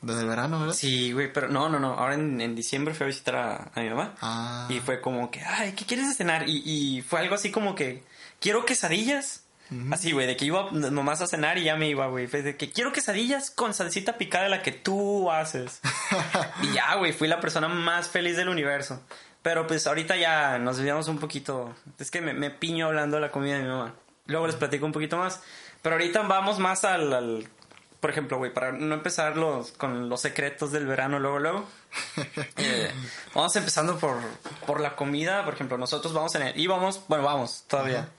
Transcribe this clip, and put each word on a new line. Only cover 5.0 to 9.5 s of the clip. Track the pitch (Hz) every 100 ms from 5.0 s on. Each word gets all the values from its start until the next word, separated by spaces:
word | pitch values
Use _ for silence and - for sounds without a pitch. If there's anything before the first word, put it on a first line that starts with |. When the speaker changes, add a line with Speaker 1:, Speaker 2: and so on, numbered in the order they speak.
Speaker 2:
como | 127 123 120
que, | -
"Ay, | - - 214
¿qué | 196
quieres | - 247 277
de |
cenar?" | 277 175 165 160
Y, | 151
y | 147 156 143 131
fue | 135 170
algo | 175 202
así | 208
como | 202 202 190
que, | 139 127 - - - -
"Quiero | 190 214
quesadillas." | 233 254 180 170 226 285 277 - _